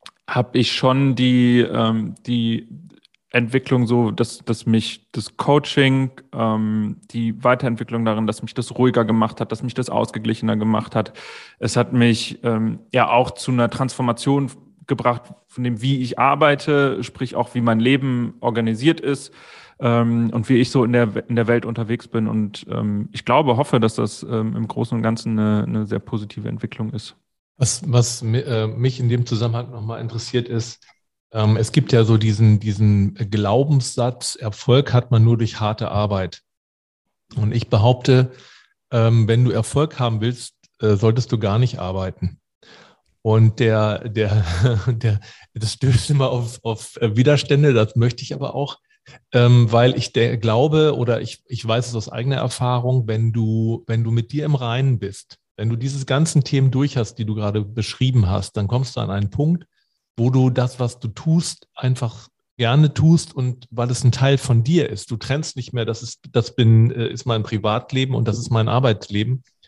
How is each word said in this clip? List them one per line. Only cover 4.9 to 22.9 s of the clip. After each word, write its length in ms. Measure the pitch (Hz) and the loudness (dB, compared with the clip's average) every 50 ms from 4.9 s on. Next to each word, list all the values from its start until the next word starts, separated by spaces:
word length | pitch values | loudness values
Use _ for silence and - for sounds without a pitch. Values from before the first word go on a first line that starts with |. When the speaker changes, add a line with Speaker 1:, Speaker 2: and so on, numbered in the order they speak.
| - - _ _ | -8 -14 _ _
Speaker 1:
das 260 | - 104 101 - - | -10 -10 -10 -10 -8
Coaching, 760 | - - - 143 147 143 - - 147 139 135 131 135 131 127 - - - _ - | -6 0 2 2 2 2 0 0 2 2 2 2 2 0 -2 -6 -10 -20 _ -6
ähm, 640 | 123 113 113 110 110 110 107 107 107 107 104 98 - _ - | -4 -2 -2 0 -2 -2 -2 -2 -2 -2 -4 -6 -10 _ -10
die 320 | - 117 117 113 107 98 - | -6 -4 -4 -4 -4 0 2
Weiterentwicklung 600 | 123 127 123 139 127 117 107 117 - 117 117 117 | 2 2 2 0 -2 -4 -4 -6 -6 -4 -2 0
darin, 220 | 113 107 107 110 | 0 0 0 0
dass 140 | 107 110 - | -2 -4 -6
mich 120 | - 110 - | -8 -10 -8
das 240 | - 120 - 120 | -8 -8 -6 0
ruhiger 280 | - 123 127 117 120 113 | 2 2 4 4 4 2
gemacht 340 | 107 113 113 110 107 - - | 2 2 2 2 0 -2 -4
hat, 120 | 113 - | -8 -6
dass 100 | 113 - | -6 -8
mich 120 | - 123 - | -8 -6 -6
das 160 | - 120 - | -6 -4 -2
ausgeglichener 680 | - 113 113 - - 110 107 113 113 - - 110 110 | -2 -2 -2 -2 -4 -6 -4 -4 -4 -2 -2 -2 -2
gemacht 380 | 107 107 110 110 107 110 - - | 0 0 0 -2 -2 -2 -4 -4
hat. 180 | 113 107 - - - - - - - - - - - | -4 -4 -6 -8 -20 -20 -18 -18 -20 -20 -20 -12 -8
Es 180 | - 110 - | -6 -2 0
hat 160 | 123 120 - 127 | 0 0 0 2
mich, 460 | 123 120 120 113 113 - - - - - | 2 4 4 2 0 -2 -8 -10 -6 -4
ähm, 360 | 120 113 110 110 110 113 104 - _ - | -2 -2 -2 -2 -4 -4 -6 -8 _ 0
ja 160 | 127 117 - | 0 2 4
auch 220 | 117 120 127 123 | 4 2 2 2
zu 200 | - - - - | -2 -8 -4 -2
einer 180 | 127 120 120 113 | 0 0 0 0
Transformation 840 | - - 131 123 - - 127 120 117 - - 143 139 143 139 127 - - - _ _ _ - | -2 -2 -4 -4 -4 -4 -2 -2 -2 -2 0 0 0 0 0 -4 -8 -14 -20 _ _ _ -6
gebracht 460 | - 139 120 117 123 123 117 - - - _ _ | -6 -4 -2 0 -2 -2 -2 -6 -16 -20 _ _
von 160 | _ - 127 123 | _ -10 -6 -4
dem, 180 | 123 120 104 | -4 -4 -4
wie 200 | 120 135 139 127 | -2 -2 -2 -2
ich 160 | 127 117 - | -2 -4 -2
arbeite, 840 | - 123 135 143 143 156 147 143 139 - 160 147 143 139 135 117 - 123 | 0 0 2 2 4 4 2 2 2 0 0 2 2 2 2 0 -4 -6
sprich 320 | - - - 135 123 - | -8 -8 -8 -8 -6 -4
auch, 180 | - 120 - - | -4 -4 -4 -2
wie 80 | 123 | -2
mein 180 | 117 117 113 110 | 0 2 2 2
Leben 540 | 113 131 131 127 135 135 127 120 120 113 - - | 4 2 2 2 0 0 -2 -2 -4 -6 -6 -6
organisiert 600 | - 120 110 117 113 113 110 107 131 160 160 160 | -4 -4 -2 -2 -2 -2 -2 0 0 0 0 0
ist, 320 | - 139 139 139 - - _ - - - - - - - _ - | 0 -4 -4 -4 -6 -14 _ -20 -20 -20 -20 -20 -20 -20 _ -4
ähm, 500 | 139 120 117 117 117 117 117 117 117 110 | 0 0 2 2 2 2 2 0 0 0
und 160 | 110 120 107 | -2 -2 0
wie 100 | - 131 | 2 2
ich 120 | 117 131 - | 2 2 2
so 140 | - 135 117 | 2 0 2
in 100 | 117 120 | 2 2
der, 340 | 120 120 107 98 107 - | 2 2 2 -2 -4 -6
in 80 | - 120 | -4 -2
der 120 | 120 113 | 0 0
Welt 180 | 104 120 120 - | 2 0 0 0
unterwegs 420 | 117 113 120 113 104 120 120 - | -4 -6 -6 -4 -4 -6 -6 -6
bin. 200 | - - 113 110 | -6 -4 -4 -2
Und, 380 | 107 110 110 107 101 104 - - - | -2 -2 -2 -4 -4 -6 -12 -12 -8
ähm, 400 | - 117 107 104 | -6 -4 -4 -4